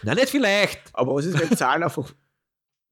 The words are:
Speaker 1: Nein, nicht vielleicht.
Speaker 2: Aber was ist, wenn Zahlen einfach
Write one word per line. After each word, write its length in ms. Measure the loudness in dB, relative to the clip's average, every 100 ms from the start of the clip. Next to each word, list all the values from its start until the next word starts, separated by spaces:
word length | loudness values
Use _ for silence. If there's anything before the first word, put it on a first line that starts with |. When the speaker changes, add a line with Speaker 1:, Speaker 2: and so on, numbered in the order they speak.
Speaker 1:
Nein, 140 | -2 0
nicht 120 | 0
vielleicht. 520 | 2 2 2 0 -2 -10
Speaker 2:
Aber 220 | -4 -2
was 100 | 0
ist, 160 | -2 -2
wenn 160 | 0 2
Zahlen 260 | 2 0
einfach 300 | -2 -4 -10 -14 _ _ _ _ _ _ _